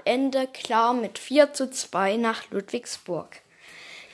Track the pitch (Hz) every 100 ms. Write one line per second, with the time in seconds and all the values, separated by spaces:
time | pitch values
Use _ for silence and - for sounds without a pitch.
0 | - 247 269 262 262 - - 226 226 247
1 | 214 - - 277 285 - 262 - - 170
2 | 190 220 233 220 - 196 196 247 240 -
3 | - 170 - - _ _ - - - -
4 | -